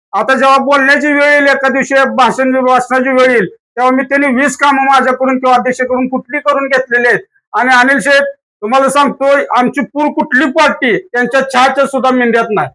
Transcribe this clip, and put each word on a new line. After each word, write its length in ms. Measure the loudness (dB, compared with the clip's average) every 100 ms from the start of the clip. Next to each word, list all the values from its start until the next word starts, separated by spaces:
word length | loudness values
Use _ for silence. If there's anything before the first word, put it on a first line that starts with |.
| _
आता 220 | -4 -2
जेव्हा 240 | 0 2 2
बोलण्याची 540 | 2 0 2 0 0
वेळ 180 | 0 2
येईल, 160 | 2 2
एका 220 | 0 0
दिवशी 260 | -2 0 2 2 2
भाषण, 440 | 0 0 -2 0
भाषणाची 480 | 2 0 0 -2 0
वेळ 220 | 2 2
येईल, 180 | 2 -2
तेव्हा 420 | -8 _ -2 0
मी 120 | 0
त्यांनी 240 | -2 -2 0
वीस 300 | 0 -2 -2
कामं 280 | -2 0
माझ्याकडून 540 | 2 2 0 0 -2 0
किंवा 180 | 0 0
अध्यक्षाकडून 520 | 0 -4 -4 -2 -2
कुठली 300 | -4 -6 -4
करून 300 | -2 -2 0
घेतलेले 400 | -2 0 0 0
आहेत. 100 | -2 -4 _ _
आणि 180 | -4 2
अनिल 260 | 2 2 0
शेठ, 220 | 2 0 0 -8
तुम्हाला 520 | _ _ -2 0 2
सांगतोय, 560 | 0 0 0 0 0 0 -2
आमची 240 | -2 -2
पूर 260 | -6 -4 -4
कुठली 380 | -4 -2 0
पार्टी 640 | 0 2 0 0 -2 -2 -4
त्यांच्या 280 | -4 -2 -2
चहाच्या 460 | 0 0 2 2 -2
सुद्धा 240 | 0 0
मिंद्यात 340 | 0 0 0 0
नाही. 180 | -4 -6